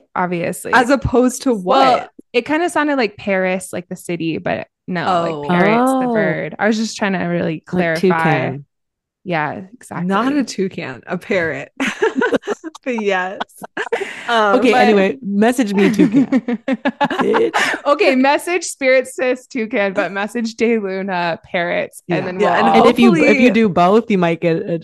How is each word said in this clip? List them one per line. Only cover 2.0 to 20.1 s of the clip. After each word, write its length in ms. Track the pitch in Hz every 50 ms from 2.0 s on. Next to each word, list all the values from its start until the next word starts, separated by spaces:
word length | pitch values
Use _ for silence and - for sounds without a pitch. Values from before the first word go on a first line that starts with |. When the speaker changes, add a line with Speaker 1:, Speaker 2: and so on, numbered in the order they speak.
| - - _ - _ _ -
Speaker 1:
it 100 | 247 240
kinda 240 | - 294 311 349 349
sounded 260 | - 320 294 302 285
like 200 | 277 240 202 -
Paris, 560 | - - 214 196 190 185 185 180 190 - - -
like 160 | 185 180 -
the 80 | 185
city, 420 | - - - 175 170 165 165 156 -
but 300 | 175 170 87 - - - _ _ _
no, 200 | - 185 175 151
Speaker 2:
Oh. 340 | 202 185 170 170 165 160 147 147
Speaker 1:
like 60 | 143
parrots, 420 | 175 175 180 202 220 233 247 262
the 180 | 262 262 254 247
Speaker 3:
Oh. 60 | 233
Speaker 1:
bird. 400 | 220 214 156 156 156 160 156 - -
I 80 | - 214
was 80 | 233
just 200 | 214 226 214 -
trying 160 | - 226 196 190
to 40 | 180 190
really 300 | 175 175 170 175 175 160
Speaker 3:
Like 100 | 151 -
Speaker 1:
clarify. 360 | - - 185 175 170 160 160 - 190
Speaker 3:
toucan. 580 | 170 165 165 165 156 156 165 - 131 143 143 _ _ _ _ _ _ _ _ _ _ _ _
Speaker 1:
Yeah, 440 | 190 175 156 151 143 117 - 190 185 -
exactly. 320 | - - - 202 - 175 180
Speaker 2:
Not 240 | 196 202 233 262 285
a 100 | 294 247
toucan, 600 | - - - 190 190 - - 160 127 131 117 -
a 100 | - 175 180
parrot. 520 | - - 226 185 170 160 139 135 - - _ _
<laughs> 20 | 277 - - - - 453 - 269 - 440 - - - - 415 - - 320 - - _
But 200 | 269 247 226 214
yes. 360 | 202 190 185 180 185 202 - 226 - _ - - - _ - - - - - 392 - - - -
Um, 320 | - 240 226 214 208 202 254
Speaker 3:
Okay, 140 | 240 254 208
Speaker 1:
but 80 | 254
Speaker 3:
anyway, 380 | 208 214 214 202 190 196 277 -
message 540 | - 202 202 202 220 233 254 269 254 202 202
me 160 | 196 202 196
toucan. 340 | 226 196 196 220 202 277 262
Speaker 1:
<laughs> 400 | - 277 247 - - 240 - -
Speaker 3:
Bitch. 1160 | - 269 - - 285 269 - 285 277 285 - - - - - - - - - - - - - -
Speaker 1:
Okay, 300 | 277 285 294 415 311 269
message 480 | 254 262 277 294 302 294 339 349 359 339
Spirit 420 | - - - 277 262 254 262 254
Sis 400 | 254 - - 262 254 254 254 -
toucan, 460 | _ - 269 220 214 254 226 202 196 185
but 200 | 202 196 165